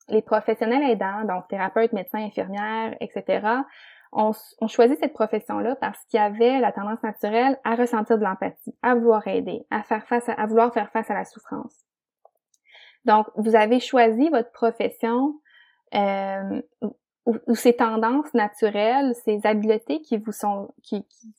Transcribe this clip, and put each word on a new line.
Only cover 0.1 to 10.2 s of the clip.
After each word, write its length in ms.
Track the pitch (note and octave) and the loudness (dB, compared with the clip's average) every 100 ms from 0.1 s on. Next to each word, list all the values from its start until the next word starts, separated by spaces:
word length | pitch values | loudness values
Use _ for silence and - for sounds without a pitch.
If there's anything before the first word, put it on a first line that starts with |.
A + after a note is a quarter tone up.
| G#3+ | -4
professionnels 680 | - G#3+ A3+ A3 A3+ C4+ C#4 | 0 -2 0 -2 0 0 0
aidants, 360 | G3+ F#3+ G#3 | 0 -2 -4
donc 240 | G#3+ F#3 - | -4 -6 -6
thérapeutes, 440 | G3 F#3+ A3+ A3+ | -6 -2 0 0
médecins, 280 | G3+ F3+ G#3+ | -2 -6 -8
infirmières, 720 | G#3+ - F#3 G3+ G#3+ A3 A3+ - | -6 -6 -6 -6 -6 -6 -6 -8
et 80 | - | -10
cetera, 520 | G3 - F#3+ G#3+ B3+ C#4 - - - _ | -8 -4 -2 0 -2 -4 -14 -20 -20 _
on 180 | - G#3+ | -2 -2
s-, 240 | G#3+ - - | -2 -12 -6
on 80 | A3 | -2
choisit 280 | - A#3+ D#4 | 4 4 4
cette 120 | D4 | -4
profession-là 640 | - G#3+ G#3+ - G#3 A3 | -2 -2 -2 -4 -4 -4
parce 240 | C4+ G3+ - | -4 -6 -8
qu'il 140 | - A3 | -4 0
y 40 | |
avait 380 | G#3 G#3+ A#3+ C4+ | 0 2 2 4
la 100 | G#3+ | 0
tendance 320 | G3+ G#3 A3+ | -2 -6 -6
naturelle 560 | G#3+ - G#3 A3+ C4 C4 | -8 -6 -2 2 0 0
à 100 | A3 | -2
ressentir 420 | A#3 B3 A3 A3 A3 | 0 0 0 0 0
de 60 | |
l'empathie, 540 | G3 F#3+ F#3 - - - | 0 -2 -6 -8 -18 -4
à 140 | B3 | 0
vouloir 320 | A#3+ A#3 G#3+ F#3+ | 4 4 4 2
aider, 400 | F#3+ F3+ E3+ - | -4 -4 -8 -6
à 120 | G#3+ | -8
faire 240 | - G#3+ - | -4 -6 -2
face 220 | A#3+ | -4